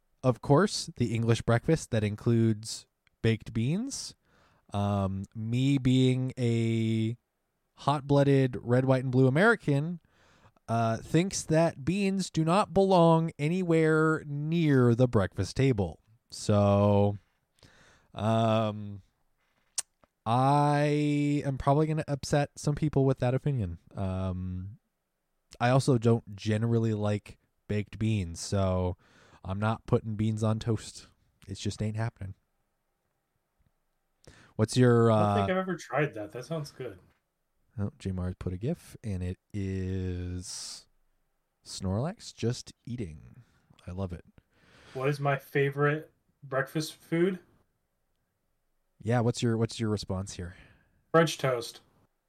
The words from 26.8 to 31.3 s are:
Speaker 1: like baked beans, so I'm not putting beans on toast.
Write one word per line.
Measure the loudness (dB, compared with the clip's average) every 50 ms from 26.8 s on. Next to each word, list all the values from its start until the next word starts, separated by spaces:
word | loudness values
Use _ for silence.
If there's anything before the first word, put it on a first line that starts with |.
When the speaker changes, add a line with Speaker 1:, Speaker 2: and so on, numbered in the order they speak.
| 2 0 0
Speaker 1:
like | 0 0 0 -2 -2 -4 -8 -20 _ _ _ _ _ _ -6
baked | -4 -4 -4 -6 -6 -4
beans, | -2 0 0 0 -2 -4 -6 -10
so | -8 -4 -2 0 0 0 0 0 -2 -2 -4 -6 _ _ _ _ _ _ -20 -16 -12
I'm | -8 -6 -4
not | -2 -2 -4 -4 _
putting | 0 0 0 0 -2 -4
beans | -2 -2 -2 -2 0 0
on | -2 -2 -2
toast. | -2 -2 -4 -4 -6 -10 -18 -20 -20 -20 _ _ _ _